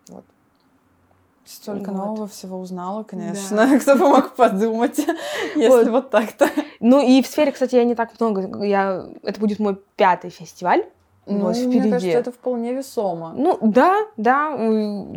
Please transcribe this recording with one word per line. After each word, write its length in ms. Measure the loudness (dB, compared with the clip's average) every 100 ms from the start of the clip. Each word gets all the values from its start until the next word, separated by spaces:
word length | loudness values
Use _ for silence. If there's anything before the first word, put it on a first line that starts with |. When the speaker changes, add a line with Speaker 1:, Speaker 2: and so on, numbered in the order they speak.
| -20
Speaker 1:
Вот. 160 | -20 -20 _ _ _ _ _ _ _ _ _ _ _
Speaker 2:
Столько 460 | _ -18 -12 -10 -8
Speaker 1:
Вот. 60 | -8
Speaker 2:
нового 280 | -8 -8 -10
всего 300 | -12 -14 -12
узнала, 380 | -12 -10 -10 -10
Speaker 1:
Да. 20 |
Speaker 2:
конечно. 760 | -10 -10 -8 -8 -4 2 4 4
<laughs> 20 |
Кто 160 | 4 4
бы 120 | 6
мог 260 | 4 2 2
подумать, 640 | 2 2 -2 0 -2 -2
<laughs> 580 | -4 -4 -6 -6 -4 0
если 120 | 6
Speaker 1:
Вот. 200 | 6 6
Speaker 2:
вот 220 | 2 0
так-то. 380 | 0 0 0 0 0 -6 -2
Speaker 1:
Ну 240 | 4 6 6
и 140 | 4
в 40 | 4
сфере, 260 | 0 0
кстати, 220 | 0 0 2
я 80 |
не 100 | 2
так 240 | 0 -4 -2
много, 440 | -2 -2 -6 -6
я... 420 | -2 0 0 -4 -8 -10
это 180 | -10 -4
будет 180 | -4 -2
мой 180 | -4 -4 _ 0
пятый 340 | 2 2 -4
фестиваль. 540 | -18 -20 -8 0 0 -2 _ _ _ -6
Speaker 2:
Ну, 200 | -2 -2
Speaker 1:
Вот, 100 | -2
Speaker 2:
и 100 | 0
мне 120 | 0
Speaker 1:
впереди. 120 | 0
Speaker 2:
кажется, 280 | 0 0 0
это 140 | -2
вполне 420 | -8 -6 -6 -6
весомо. 580 | -8 -8 -6 -4 -6 -10 -2
Speaker 1:
Ну, 200 | -2 0
да, 360 | 2 4 4 2 -2 -2
да, 340 | 0 2 0 -2
м, 560 | 0 0 -2 -6 -10